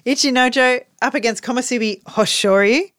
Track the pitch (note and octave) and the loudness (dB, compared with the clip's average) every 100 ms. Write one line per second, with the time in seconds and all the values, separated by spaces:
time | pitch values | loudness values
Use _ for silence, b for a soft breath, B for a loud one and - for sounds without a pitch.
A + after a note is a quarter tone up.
0 | B3 C#4 C#4 B3+ B3+ C4 B3+ - - - | -4 -2 0 2 0 2 2 0 -6 -4
1 | B3+ - A3+ G3+ A#3+ B3 B3 A#3+ A3 G3 | -4 -2 -4 -4 -4 -4 -2 -2 -4 -6
2 | - A3 G#3 - G3+ G3 G3+ C4+ G4 | -8 -2 0 0 2 2 4 2 -2